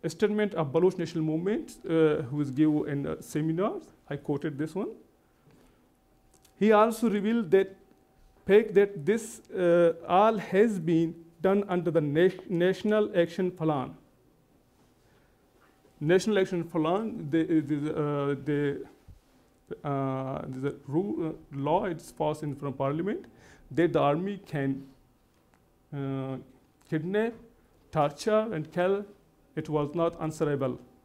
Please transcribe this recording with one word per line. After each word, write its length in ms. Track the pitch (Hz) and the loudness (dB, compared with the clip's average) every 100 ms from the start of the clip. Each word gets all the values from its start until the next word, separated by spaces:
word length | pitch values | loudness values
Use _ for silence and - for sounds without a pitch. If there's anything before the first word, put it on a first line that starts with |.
a 60 | 160 | -6
statement 460 | - 208 208 208 | -2 0 0 -2
of 180 | 185 147 | -2 0
Baloch 260 | 165 180 185 | 2 2 0
National 240 | 165 170 | -6 -2
Movement, 540 | 160 160 180 220 - - | -2 -2 -2 -4 -6 -14
uh, 380 | - 160 156 151 | -2 2 4 2
who 160 | 123 147 | -4 -4
was 120 | 139 | -4
given 380 | 127 156 151 - | 2 4 4 0
in 160 | 143 | -4
a 180 | 147 156 | -4 -8
seminar. 520 | - 151 160 165 214 392 - _ _ | -6 -4 -2 0 -2 -2 -12 _ _
I 80 | 143 | -10
quoted 400 | - 143 160 135 | -4 -4 -4 -6
this 180 | 156 | -6
one. 140 | 185 330 - _ _ _ _ _ _ _ _ _ _ _ _ _ _ _ _ | -6 -8 -10 _ _ _ _ _ _ _ _ _ _ _ _ _ _ _ _
He 140 | 208 | 4
also 380 | 214 220 220 233 | 6 4 2 0
revealed 400 | 202 202 233 185 | 0 0 0 4
that 260 | 190 190 - _ _ _ _ _ _ - | 2 2 -6 _ _ _ _ _ _ 4
fact 260 | 202 220 | 4 6
that 320 | 190 202 185 | 2 2 0
this, 380 | 147 226 - - - | -2 -2 -2 -16 -10
uh, 420 | 190 175 175 170 165 - | 0 4 6 4 2 2
all 300 | 180 214 220 | 4 6 2
has 400 | - 185 226 196 | 0 4 4 2
been 360 | 160 165 165 170 - _ | 0 2 0 -4 -20 _
done 220 | 185 196 202 | 2 2 2
under 220 | 180 175 | -2 2
the 100 | 165 | 0
na-, 300 | 147 147 185 - - | 2 4 4 2 -4
National 680 | 170 180 185 214 214 214 | 0 2 2 2 2 2
Action 360 | 196 170 - 185 | 2 0 0 -4
Plan. 440 | 180 160 143 131 - _ _ _ _ _ _ _ _ _ _ _ _ _ _ _ _ _ _ _ _ | 0 -2 0 -4 -12 _ _ _ _ _ _ _ _ _ _ _ _ _ _ _ _ _ _ _ _
National 380 | 151 185 220 202 | 2 2 4 2
Action 260 | 190 180 | 2 -2
Plan, 640 | 165 170 156 190 226 214 156 | -4 -2 0 0 -2 -8 -2
the, 140 | 160 160 160 | -2 2 0
the, 320 | 139 151 151 | 0 -4 -2
uh, 420 | 156 147 143 143 143 | -2 -2 -2 -2 -4
the, 400 | 139 147 143 156 - - - - _ _ _ _ _ - | -2 -2 -2 -4 -10 -18 -20 -20 _ _ _ _ _ -12
uh, 580 | 147 139 135 131 135 139 - | -6 -4 -4 -4 -6 -8 -10
the 260 | 131 139 143 - | -6 -6 -6 -4
rule, 420 | 147 202 - 165 | -4 -2 -4 -6
uh, 280 | - - 139 | -8 -14 -6
law, 280 | 139 175 | -2 0
it's 260 | 208 160 - | -2 -8 -12
passed 320 | - 151 156 | -4 -4 -2
in 140 | 147 135 | -6 -6
from 160 | 143 | -8
Parliament 540 | 131 139 151 185 330 - - - - - | -4 -2 -2 -4 -6 -10 -20 -20 -20 -8
that 220 | 127 170 | 0 2
the 80 | 147 | 4
army 400 | 139 151 190 196 - | 2 2 -2 -8 -8
can, 360 | 151 139 135 - - _ _ _ _ _ _ _ _ _ | -4 -2 -4 -8 -20 _ _ _ _ _ _ _ _ _
uh, 440 | 143 135 135 135 131 - - _ _ _ | -8 -6 -6 -6 -10 -12 -20 _ _ _
kidnap, 460 | 160 165 208 226 226 - _ _ _ _ | -6 -2 -2 -2 -6 -20 _ _ _ _
torture, 560 | 156 147 - 220 214 220 | 0 0 0 0 0 0
and 200 | 165 156 | -6 -6
kill. 320 | 175 180 196 202 - _ _ _ - | -2 0 0 -4 -18 _ _ _ -10
It 120 | 156 | -4
was 260 | 151 147 | -2 -2
not 260 | 165 165 165 | 0 -2 -2
answerable. 580 | 160 156 151 143 131 123 - _ | -8 -2 -2 0 -2 -6 -14 _